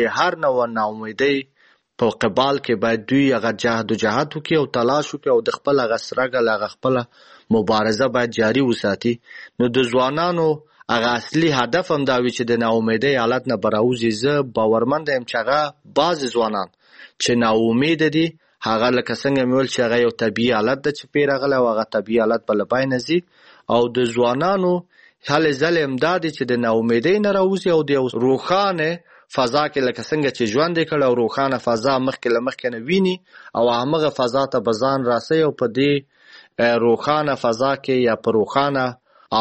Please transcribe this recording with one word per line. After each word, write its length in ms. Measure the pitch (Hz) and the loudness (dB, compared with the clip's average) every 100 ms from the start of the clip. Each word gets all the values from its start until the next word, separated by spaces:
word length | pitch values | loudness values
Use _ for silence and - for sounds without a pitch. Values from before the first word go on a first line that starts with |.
| 113 104 | 0 0
هر 160 | 170 170 | -2 0
نوع 220 | 151 127 120 113 | -2 0 -2 -2
ناامیدۍ 600 | 107 110 110 107 139 139 135 _ _ _ _ - | -4 -6 -10 -2 0 0 -6 _ _ _ _ -2
په 80 | 113 - | -2 0
قبال 340 | 113 95 135 139 | 0 2 0 0
کې 100 | 139 110 | -2 0
باید 160 | 113 113 104 | 0 -2 0
دوی 160 | 135 139 | 2 2
هغه 180 | 120 113 107 | 2 -2 -2
جهد 280 | 120 113 107 | -2 -2 -2
و 80 | 110 | -2
جهاد 240 | - 113 147 | 0 0 -2
وکړي 280 | 156 - 160 | -6 -2 0
او 60 | 139 127 | 0 0
تلاش 300 | 120 143 147 | 0 0 -2
وکړي، 160 | 147 143 | -6 0
او 60 | 120 113 | 0 2
د 20 | - | -4
خپل 160 | - 143 | 0 0
هغه 140 | 120 113 - | 0 -2 -4
سرګل، 400 | - 127 123 117 | -4 -2 0 0
هغه 140 | 107 104 - | 0 -4 -4
خپله 260 | 131 127 120 _ - - - | -2 -2 -4 _ -20 -14 -2
مبارزه 560 | 113 98 110 107 107 131 | 0 2 2 2 0 0
باید 220 | 123 120 110 | 0 -2 0
جاري 240 | 110 117 | 0 2
وساتي. 500 | 135 113 104 98 120 120 - - - - | 2 0 -2 -2 -2 -4 -8 -20 -12 -2
نو 100 | 123 | 0
د 100 | 120 123 | 2 2
ځوانانو 560 | 123 127 147 175 175 160 151 _ _ - | 2 0 0 -2 0 0 -2 _ _ -2
هغه 160 | 117 117 120 | 0 0 -2
اصلي 300 | - 151 165 | -2 0 0
هدف 400 | 135 120 160 180 | 0 0 -2 0
هم 120 | 156 | -2
دا 120 | 135 127 | 0 0
وي 80 | 123 | 0
چې 140 | 117 117 | -2 -2
د 20 | 117 | 0
ناامیدۍ 520 | 117 113 113 113 135 135 | 2 0 0 0 0 0
حالت 280 | 113 127 120 | 0 -2 -2
نه 60 | 113 | -2
به 60 | 107 | 0
راوځي. 360 | 107 120 123 117 107 | 2 0 0 -2 0
زه 120 | 127 147 135 113 | 0 0 -2 0
باورمند 520 | 110 113 117 147 151 | 2 2 0 -2 -2
یم 160 | 135 120 | -4 -4
چې 60 | 120 | -4
هغه 200 | 113 147 147 - - - | 0 0 -2 -6 -6 0
بعضې 300 | 160 165 131 | 0 0 -2
ځوانان 340 | 117 110 104 92 _ _ - - - | 0 0 -2 -6 _ _ -20 -20 -6
چې 80 | - 120 | -2 2
ناامیده 640 | 113 113 113 117 147 160 156 151 | 2 2 2 2 0 2 0 0
دي، 100 | 165 - _ - 113 | -2 -4 _ -10 -4
هغه 200 | 110 123 127 | 0 2 0
لکه 160 | 123 113 | -2 -4
څنګه 200 | 139 139 127 | -2 0 0
مې 80 | 131 | 0
ویل 140 | 131 | 0
چې 60 | - 117 | 0 0
هغه 100 | 120 | 2
یو 80 | 120 113 | 0 0
طبیعي 300 | 113 104 120 113 | -4 0 0 0
حالت 200 | 107 135 | 0 -2
ده 60 | 147 | -4
چې 140 | 147 - | -6 -4
پرې 120 | 147 143 | 0 0
راغلی 260 | 139 139 135 | 0 0 0
او 80 | 120 | 0
هغه 120 | 110 110 110 | 0 -2 -4
طبیعي 240 | 101 113 | 0 0
حالت 220 | 110 117 - | 2 0 -2
به 80 | 104 | -2
له 60 | 95 | 0
بینه 260 | 123 135 127 120 | -2 0 -2 0
ځي. 120 | 170 - _ - - - | -2 -4 _ -20 -14 -2
او 80 | 117 120 120 | 0 2 0
د 20 | 123 | -2
ځوانانو 580 | 117 120 127 170 196 180 180 175 _ - _ - | 2 0 2 0 0 0 -2 -4 _ -20 _ -2
هلې 220 | 147 156 131 | 0 2 0
ځلې 220 | 156 170 143 | 0 0 0
هم 100 | 131 | 0
دا 180 | 151 180 | 0 0
دي 80 | 165 - | -4 -4
چې 60 | 123 | -2
د 20 | 120 | 0
ناامیدۍ 520 | 117 113 117 117 135 208 | 2 2 2 2 2 2
نه 60 | 208 196 | 2 2
راوځي 320 | 190 190 185 165 | 2 0 2 0
او 60 | |
د 80 | 143 139 | 2 0
یو 80 | 131 117 | 0 0
روښانه 680 | 127 131 - 185 202 175 156 170 _ - _ | 2 2 0 0 0 0 -2 -4 _ -20 _
فضا 300 | - 127 135 151 | -2 0 2 0
کې 80 | 143 127 | 0 -2
لکه 160 | 120 113 | -2 -4
څنګه 200 | 156 139 - | -2 -2 0
چې 80 | 117 | 0
ژوند 220 | 113 165 170 | 2 0 0
یې 80 | 156 | -2
کړ 100 | 151 135 | 0 2
او 60 | 120 | 2
روښانه 380 | 113 - 139 127 123 | 0 0 -2 -2 -2
فضا 280 | 117 117 135 | 0 0 0
مخکې 300 | 131 - 120 | -2 -2 0
له 60 | 120 127 | 0 -2
مخکې 200 | 127 127 | -6 -6
نه 40 | 120 120 | -6 -2
ویني، 280 | 190 185 180 _ - - - | 0 2 -2 _ -20 -10 0
او 60 | 120 | 0
همغه 400 | 120 127 160 151 - | 2 0 0 0 0
فضا 260 | 127 131 135 | -2 0 0
ته 60 | 131 110 | -2 -2
به 60 | 110 | 0
ځان 180 | 131 135 123 | 0 0 0
راسوي 320 | 117 - 160 | -2 0 0
او 100 | 156 - | 0 0
په 60 | 123 110 | -2 0
دې، 160 | 143 143 139 _ - - - - | 0 0 -4 _ -20 -20 -14 -2
اه، 140 | 117 117 | 2 4
روښانه 500 | 117 113 - 151 147 131 | 4 2 2 0 0 -2
فضا 300 | 123 113 135 135 | 0 0 0 -2
کې 120 | - 127 120 | -2 0 2
یا 60 | 110 | 0
په 60 | - 110 | 0 0
روښانه 460 | 101 139 143 139 127 120 _ _ - 110 | 2 0 0 0 -4 -6 _ _ -4 0